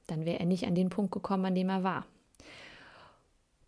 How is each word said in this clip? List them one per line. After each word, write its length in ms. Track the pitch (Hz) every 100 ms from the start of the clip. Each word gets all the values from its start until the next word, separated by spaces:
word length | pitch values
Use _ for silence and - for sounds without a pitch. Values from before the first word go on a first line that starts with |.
| -
Dann 180 | 160
wäre 140 | 160 -
er 80 | 175
nicht 200 | 185 185
an 80 |
den 160 | 175 185
Punkt 220 | - 196
gekommen, 340 | 196 - 190 185
an 80 |
dem 160 | 185 185
er 120 | 190
war. 240 | 185 151 - _ _ - - - - - - - - - _ _ _ _